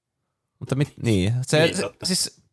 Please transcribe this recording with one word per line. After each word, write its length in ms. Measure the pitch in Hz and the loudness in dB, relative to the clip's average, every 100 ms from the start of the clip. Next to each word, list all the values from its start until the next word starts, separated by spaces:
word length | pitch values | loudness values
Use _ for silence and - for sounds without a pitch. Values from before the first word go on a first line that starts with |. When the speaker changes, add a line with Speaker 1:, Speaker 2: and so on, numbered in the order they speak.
| _ _ _ _ _ - | _ _ _ _ _ -12
Speaker 1:
Mutta 160 | 143 131 | -4 -2
mit-, 280 | 147 - | -2 -2
niin. 300 | 117 101 92 123 | 0 2 2 0
Se, 220 | 127 151 | 0 2
Speaker 2:
Niin, 120 | 165 180 | 2 0
Speaker 1:
se, 60 | |
Speaker 2:
totta. 240 | - - 180 | -6 -6 -2
Speaker 1:
siis, 360 | 185 - - _ | -2 -2 -8 _